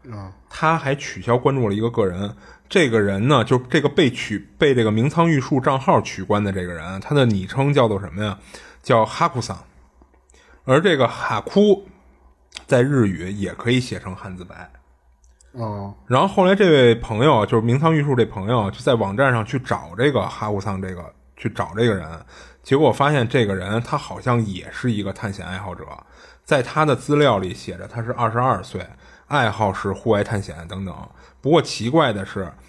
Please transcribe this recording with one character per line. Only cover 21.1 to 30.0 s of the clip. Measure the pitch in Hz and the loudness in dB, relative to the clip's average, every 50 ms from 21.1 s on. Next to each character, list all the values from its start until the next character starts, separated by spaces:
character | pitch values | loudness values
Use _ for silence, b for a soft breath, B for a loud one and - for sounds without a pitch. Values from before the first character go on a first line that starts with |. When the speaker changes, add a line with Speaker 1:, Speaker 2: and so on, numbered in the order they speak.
| - _ _ _ _ | -20 _ _ _ _
Speaker 2:
去 | - - 113 | -8 -8 -8
找 | - - 92 73 85 | -4 -6 -6 -6 -2
这 | 107 117 120 | 0 0 0
个 | 104 | 0
人， | 92 80 78 82 80 - B B B B B B B - | -2 -6 -10 -14 -16 -18 B B B B B B B -4
结 | - 131 | 0 2
果 | 139 156 131 107 | 4 4 4 4
发 | - 139 143 | 4 2 2
现 | 151 139 117 | 2 2 0
这 | 113 - 135 117 | 0 2 0 0
个 | 101 98 | 0 0
人 | 95 87 95 107 117 120 | -4 -4 -4 -4 -4 -4
他 | - - 143 | -4 -6 -6
好 | - - 98 104 | -6 -8 -12 -6
像 | - 127 127 120 110 | -2 0 0 0 0
也 | 101 95 87 82 - | -2 -6 -10 -10 -12
是 | - - - 123 113 | -12 -6 -4 -2 -2
一 | 101 98 | -2 -4
个 | 98 95 | -6 -8
探 | - - 104 95 | -8 -8 -8 -8
险 | - 85 | -8 -10
爱 | 85 92 92 | -10 -10 -10
好 | 98 98 87 | -10 -10 -12
者， | 87 76 71 73 - - B B B B B B B B | -12 -14 -16 -18 -20 -20 B B B B B B B B
在 | - 156 139 127 | 0 0 0 0
他 | - - 151 156 | 0 0 0 2
的 | 151 135 | 2 2
资 | 120 - - 147 | 0 0 0 2
料 | 147 147 135 113 98 | 4 4 4 2 2
里 | 92 90 87 | -2 -4 -8
写 | - - - 90 | -10 -12 -12 -12
着 | 87 95 101 | -12 -12 -12
他 | - 117 | -10 -8
是 | 113 117 123 | -8 -6 -4
二 | 120 120 113 | -2 -2 -2
十 | 107 117 | 0 0
二 | 123 131 117 92 92 | 0 2 0 0 -4
岁， | - - 95 87 - - b b b b b b | -8 -10 -10 -10 -12 -16 b b b b b b
爱 | b 143 147 123 110 | b 0 0 0 0
好 | 98 101 110 98 92 | 0 0 0 0 -2
是 | - - 101 | -2 -4 -6
户 | 95 - | -6 -2